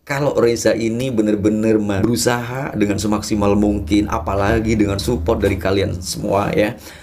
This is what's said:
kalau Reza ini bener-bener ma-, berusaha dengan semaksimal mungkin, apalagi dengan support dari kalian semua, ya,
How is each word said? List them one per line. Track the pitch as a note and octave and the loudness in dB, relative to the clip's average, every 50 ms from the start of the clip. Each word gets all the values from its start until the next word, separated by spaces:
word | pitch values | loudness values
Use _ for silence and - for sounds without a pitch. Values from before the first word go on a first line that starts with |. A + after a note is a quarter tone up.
kalau | _ - D3 C#3 D3 C#3 - | _ -4 -2 0 0 0 2
Reza | - A2+ A#2 A#2 A2+ - A2 A2 | 4 2 2 2 2 2 0 2
ini | A2+ A2+ A2 A2+ A#2 C3 | 2 0 -2 -2 -2 -4
bener-bener | C3+ B2 G#2+ G#2+ G#2+ G#2+ G#2 F#2+ G#2+ A2 G#2+ A2 A2 A2 G#2+ | -2 0 0 2 2 2 2 2 0 2 2 2 2 2 2
ma-, | G#2 G2+ G2+ F#2+ F#2 | 2 0 -2 0 0
berusaha | A2+ A#2+ A#2 - A#2+ B2 A#2+ A#2+ A#2+ B2 C3 C#3 D#3 - | 0 0 0 0 0 0 0 -4 -6 -8 -6 -8 -6 -2
dengan | G#2+ G#2 G#2 G2 F#2+ | -2 0 0 0 -2
semaksimal | G2 G#2+ G#2+ G#2 G#2+ - A2 G#2 G2+ G2+ G2+ | 0 0 -2 -2 -2 -2 -2 0 2 2 4
mungkin, | G#2 G#2 G#2 G2+ G#2 G2+ - G#2 G#2 G#2 G#2 | 4 4 2 2 0 -2 0 0 0 0 0
apalagi | - A#2 - - G2 G2 G2 G2+ A2+ A2+ A2 A2 A2+ | -4 -4 -4 -2 -2 0 0 2 0 0 2 0 2
dengan | G#2+ G#2 G2+ G2 G2 | 2 2 2 0 -2
support | - - B2 - - - A2+ - | -2 -2 -2 -2 0 0 0 2
dari | G2+ G2+ G2 | 2 0 0
kalian | F#2+ - F#2+ G2 G2 F#2+ F#2+ F#2+ F2+ F2+ | 0 0 0 0 0 0 -2 -4 -6 -6
semua, | - - - - G#2 G2+ G2 G2+ - | -8 -8 -6 -4 -2 0 0 0 0
ya, | - F#2+ G#2 G#2+ A#2+ A2 - - - - | 0 0 0 0 -2 -8 -14 -20 -20 -20